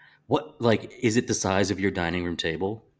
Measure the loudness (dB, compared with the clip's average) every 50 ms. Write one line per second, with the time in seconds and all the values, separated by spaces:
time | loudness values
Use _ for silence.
0 | -20 -20 _ _ _ -2 -2 -2 -2 -4 -6 0 2 4 4 2 0 -4 -6 -2
1 | 0 2 2 2 2 0 0 -2 0 0 2 2 2 2 0 0 0 0 0 0
2 | 0 0 0 -2 -2 -2 -2 -2 -2 -2 -2 -2 -2 -4 -4 -6 -12 _ _ _